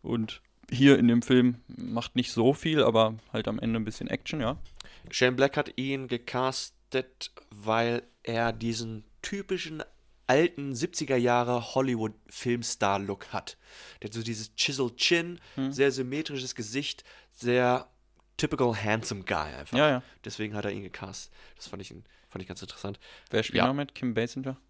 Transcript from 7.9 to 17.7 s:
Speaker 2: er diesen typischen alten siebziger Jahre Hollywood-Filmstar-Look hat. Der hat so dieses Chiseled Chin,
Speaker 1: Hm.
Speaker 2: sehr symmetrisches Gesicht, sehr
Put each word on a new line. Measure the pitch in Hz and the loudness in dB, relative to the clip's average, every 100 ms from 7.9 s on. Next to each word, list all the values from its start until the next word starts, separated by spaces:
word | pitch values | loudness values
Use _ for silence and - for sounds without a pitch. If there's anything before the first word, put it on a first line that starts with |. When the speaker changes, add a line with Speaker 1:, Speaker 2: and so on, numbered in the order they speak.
| 120 - _ | 0 -6 _
Speaker 2:
er | - 117 117 | -4 0 0
diesen | 113 113 113 113 110 - _ | 0 -4 -4 -6 -10 -16 _
typischen | - 202 196 185 170 156 - _ _ _ - | -10 -8 -4 -6 -4 -10 -12 _ _ _ 2
alten | 135 170 - 139 123 | 4 4 0 -8 -4
siebziger | 156 - 143 131 | -4 -4 0 2
Jahre | 120 120 120 120 117 | 4 4 2 -2 0
Hollywood-Filmstar-Look | 131 135 117 110 - _ - 127 120 113 - 101 98 98 98 - | 0 0 0 -2 -6 _ -6 -2 -2 -2 0 2 2 -2 -6 -6
hat. | 104 - - _ - - - | -8 -10 -18 _ -20 -20 -14
Der | 107 | -10
hat | |
so | 117 | -8
dieses | 113 110 107 - | -8 -8 -10 -4
Chiseled | - 135 127 120 | -2 0 -2 0
Chin, | - 170 170 175 - - | 2 2 0 -10 -12 -6
Speaker 1:
Hm. | 135 | -4
Speaker 2:
sehr | 135 139 | 2 2
symmetrisches | 131 127 143 156 139 127 | 2 -4 -4 -6 -8 -8
Gesicht, | - 107 127 143 - - - _ | -8 -6 -4 -6 -10 -16 -20 _
sehr | - 120 123 123 | -6 2 4 4